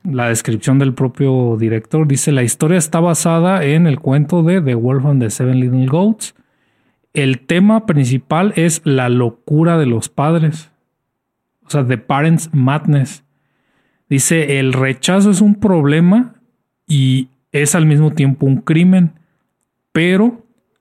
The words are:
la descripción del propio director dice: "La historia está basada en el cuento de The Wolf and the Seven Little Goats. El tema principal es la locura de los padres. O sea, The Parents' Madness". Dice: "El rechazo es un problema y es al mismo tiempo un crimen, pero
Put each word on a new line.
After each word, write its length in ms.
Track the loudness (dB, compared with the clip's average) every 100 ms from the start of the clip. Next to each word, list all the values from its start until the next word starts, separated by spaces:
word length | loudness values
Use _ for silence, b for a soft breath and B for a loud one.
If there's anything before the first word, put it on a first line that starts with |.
la 260 | -8 -4 -2
descripción 500 | -2 -4 -4 0 0
del 160 | 0 -2
propio 640 | -4 -2 -2 0 0 -2
director 480 | -2 -4 -4 -2 0
dice: 240 | -2 0
"La 100 | 0
historia 380 | -2 -2 0 0
está 220 | 0 0
basada 640 | 0 0 0 0 0 0
en 220 | 0 2 2
el 140 | 0
cuento 420 | 0 0 0 0
de 200 | 2 0
The 120 | 0
Wolf 320 | -2 0 0 0
and 160 | 0
the 80 | 0
Seven 300 | -2 -2 0
Little 260 | 0 0 0
Goats. 480 | 0 0 -2 -8 _ _ _ _ _ _ _ _
El 280 | -2 -2 -2 -2
tema 400 | 2 2 2 0
principal 680 | 0 0 -2 -2 -2 0 0
es 260 | -2 -2
la 260 | -2 0 0
locura 680 | 0 -2 -4 -4 0 2 2
de 80 | 0
los 240 | -2 -4
padres. 600 | -4 -2 0 0 -4 -14 _ _ _ _ _ _ _ _ _ -8
O 20 |
sea, 160 | -4 -2
The 140 | -4
Parents' 500 | -2 -2 2 0 0
Madness". 720 | -2 0 0 0 0 -2 -8 _ _ _ _ _ _ _ _ -4
Dice: 500 | -2 0 -2 -2 -2
"El 140 | -2
rechazo 560 | 0 -2 -2 -2 2 2
es 100 | 2
un 140 | 2
problema 800 | 2 0 2 2 2 2 2 0 -8 _ _ _ _ -4
y 400 | -2 0 0 -4 _ _
es 240 | -4 0 2
al 100 | 2
mismo 260 | 4 2
tiempo 340 | 0 -2 0 0
un 140 | -2
crimen, 580 | 0 2 4 2 0 -4 _ _ _ _ _ _ _
pero 480 | -2 0 2 0 -2 _ _ _ _